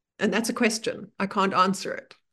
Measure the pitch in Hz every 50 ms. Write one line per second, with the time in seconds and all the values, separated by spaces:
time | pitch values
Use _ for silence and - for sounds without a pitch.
0 | _ _ _ - - 208 175 214 226 - - - 240 214 226 - - - - -
1 | - - _ - 196 196 - 208 190 196 - 180 185 196 190 - - - - -
2 | - - - _ _ _